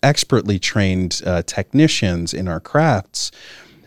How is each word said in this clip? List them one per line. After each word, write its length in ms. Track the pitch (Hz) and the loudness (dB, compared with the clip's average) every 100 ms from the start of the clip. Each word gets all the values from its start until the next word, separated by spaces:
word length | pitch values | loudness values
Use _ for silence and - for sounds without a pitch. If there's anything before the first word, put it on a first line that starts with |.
expertly 560 | 135 147 - 123 104 98 | 2 2 0 0 2 -2
trained, 640 | - 110 95 92 90 - - | -2 0 2 0 -2 -4 -2
uh, 160 | 87 | -2
technicians 920 | - - 98 139 156 - 101 87 85 - | -2 -6 0 2 2 2 0 -2 -4 -6
in 120 | 92 | -4
our 120 | 82 | -6
crafts. 720 | - 151 160 104 - - - - - - - - | -2 0 2 0 -2 -8 -10 -10 -20 -20 -20 -20